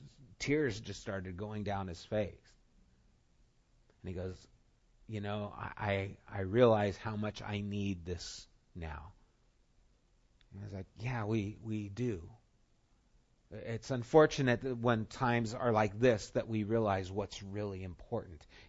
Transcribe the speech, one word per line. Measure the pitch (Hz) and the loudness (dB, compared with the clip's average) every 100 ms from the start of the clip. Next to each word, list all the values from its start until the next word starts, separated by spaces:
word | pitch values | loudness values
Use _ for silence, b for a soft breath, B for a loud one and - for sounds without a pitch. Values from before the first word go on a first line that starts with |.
| - - - - | -20 -20 -20 -6
tears | - 151 139 104 | 0 2 2 -2
just | 107 98 | -8 -10
started | - 98 92 90 | -6 -6 -6 -6
going | 104 107 | -6 -4
down | 101 98 95 | -4 -2 -4
his | 82 - | -8 -4
face. | 107 98 - - - _ _ - _ _ _ _ _ _ _ _ _ _ _ | -2 -2 -4 -20 -20 _ _ -20 _ _ _ _ _ _ _ _ _ _ _
And | 92 | -8
he | |
goes, | 90 92 90 - - _ _ _ _ - | -6 -6 -8 -16 -20 _ _ _ _ -10
"You | 107 | -6
know, | 101 104 101 - | -4 -4 -6 -8
I, | - - | -10 -4
I, | 104 98 98 - - | 0 0 0 -8 -10
I | 101 | -6
realize | 95 113 120 107 104 92 | 0 8 8 8 4 0
how | 110 104 | -4 -4
much | 107 - | -4 -6
I | 104 104 | -4 -4
need | 101 101 98 90 85 | -2 -2 -2 -4 -6
this | 87 - - - _ _ | -8 -8 -14 -18 _ _
now." | 90 78 73 78 - _ _ _ _ _ _ _ _ _ _ _ _ - | -12 -10 -10 -14 -18 _ _ _ _ _ _ _ _ _ _ _ _ -18
And | 98 | -14
I | 101 | -10
was | |
like, | 98 92 - | -10 -10 -8
"Yeah, | 117 123 107 | -4 -2 0
we, | 110 101 101 | 0 -2 -6
we | 113 107 101 | -6 -6 -6
do." | 98 123 92 90 - _ _ _ _ _ _ _ _ _ _ _ | -4 -4 -4 -8 -18 _ _ _ _ _ _ _ _ _ _ _
It's | 110 - 113 - | -12 -6 -6 -4
unfortunate | 127 117 160 156 - 127 120 | -4 6 8 8 6 2 2
that | 135 120 | 0 0
when | 120 113 107 | 2 2 0
times | - 127 120 110 | -2 2 2 2
are | 107 123 | 0 4
like | 107 107 101 | 4 4 4
this | 127 110 - | 6 6 2
that | 123 110 | -4 0
we | 110 | 0
realize | 101 113 107 98 92 | 2 2 4 2 0
what's | 98 98 - | -4 -4 -6
really | 98 101 104 95 | -8 -6 -4 -6
important. | 92 80 - 113 85 82 - B | -8 -10 -6 -6 -6 -14 -20 B